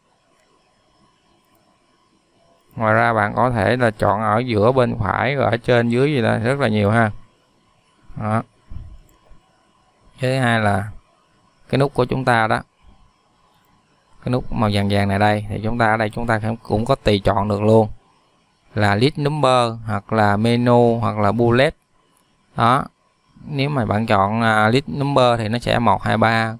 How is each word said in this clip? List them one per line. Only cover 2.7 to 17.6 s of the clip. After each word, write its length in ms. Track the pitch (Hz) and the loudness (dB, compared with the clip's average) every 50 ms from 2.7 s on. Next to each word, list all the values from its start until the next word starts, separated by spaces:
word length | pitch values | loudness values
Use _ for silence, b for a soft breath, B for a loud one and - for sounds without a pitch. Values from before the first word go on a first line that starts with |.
| - | -10
Ngoài 180 | - 113 107 107 | -4 0 2 2
ra 180 | 113 117 120 | 2 2 2
bạn 220 | 113 107 104 107 117 | 2 0 0 0 0
có 160 | 110 120 127 | 0 0 0
thể 260 | 120 113 95 104 120 | 0 0 0 0 0
là 140 | 127 123 110 | 2 0 0
chọn 320 | 107 - 104 101 98 107 | 0 0 0 0 0 0
ở 160 | 113 107 104 117 | 0 0 0 0
giữa, 340 | 127 123 113 101 101 120 | 0 0 0 2 2 2
bên 240 | 135 131 120 120 117 117 | 4 2 0 0 -2 -2
phải, 360 | 101 95 - - 110 123 143 | -2 -2 -2 0 -2 -2 -2
rồi 160 | 139 113 107 | 0 0 0
ở 60 | 117 | -2
trên, 320 | 120 - - 123 117 120 117 | -2 0 0 2 2 2 2
dưới 240 | 117 123 139 151 | 0 0 0 0
gì 100 | 151 127 | 0 0
đó, 160 | 113 110 113 113 | 0 0 0 0
rất 200 | 110 123 139 143 | -2 -2 -2 0
là 80 | 135 113 | 0 0
nhiều 220 | 107 104 101 101 | 0 2 2 2
ha. 200 | 110 117 113 107 107 - - _ _ _ _ _ _ _ _ _ _ _ _ _ _ _ _ - - | 2 2 2 0 -2 -8 -18 _ _ _ _ _ _ _ _ _ _ _ _ _ _ _ _ -18 -12
Đó. 260 | - 110 107 110 117 - _ _ _ _ - - - - - - - - _ _ _ _ _ - - _ _ _ _ _ _ _ _ _ _ _ _ _ - _ - | -8 -6 -4 -2 -4 -4 _ _ _ _ -16 -16 -14 -14 -16 -20 -20 -20 _ _ _ _ _ -20 -20 _ _ _ _ _ _ _ _ _ _ _ _ _ -20 _ -6
Thứ 180 | 127 127 131 135 | -4 -2 -2 0
hai 220 | 127 120 117 113 | 0 0 0 2
là 280 | 107 104 101 98 104 110 - - _ _ _ _ _ _ _ _ _ _ _ _ _ - | 0 0 0 -2 -4 -8 -14 -18 _ _ _ _ _ _ _ _ _ _ _ _ _ -4
cái 100 | 127 131 | -2 0
nút 160 | 143 143 - | 0 0 0
của 100 | - 123 | -2 -2
chúng 200 | 127 131 131 127 | -2 -2 -4 0
ta 220 | 123 120 113 110 | 0 2 2 2
đó. 160 | 110 117 123 - _ _ _ _ - - _ _ _ _ _ _ _ _ _ _ _ _ _ _ _ _ _ _ _ _ _ _ _ _ - - | 0 -2 -4 -4 _ _ _ _ -20 -20 _ _ _ _ _ _ _ _ _ _ _ _ _ _ _ _ _ _ _ _ _ _ _ _ -12 -6
Cái 80 | 127 | -4
nút 200 | 123 127 - - | -4 -4 -4 -4
màu 180 | - 120 110 104 | -4 -2 -2 0
vàng 160 | 101 101 101 101 | 0 0 -2 0
vàng 180 | 101 101 101 98 | 0 0 0 0
này 100 | 98 101 | 0 2
đây, 280 | 107 107 107 107 107 104 | 2 2 0 0 -4 -6
thì 120 | 101 101 | -8 -6
chúng 160 | 104 110 120 120 | -6 -6 -2 0
ta 120 | 117 107 | 0 0
ở 60 | 110 | 2
đây 140 | 113 110 107 | 0 -2 -4
chúng 160 | - 117 117 | -4 -6 -2
ta 120 | 120 113 107 | -2 -2 -2
cũng, 180 | 110 110 117 | -2 -4 -6
cũng 280 | - - - 104 107 113 | -6 -6 -4 -4 -2 0
có 100 | 120 135 | 0 -2
tùy 260 | - - - 104 98 98 | 0 2 0 0 0 0
chọn 240 | 98 98 101 98 104 | 0 0 0 -2 -2
được 140 | 101 101 | -2 0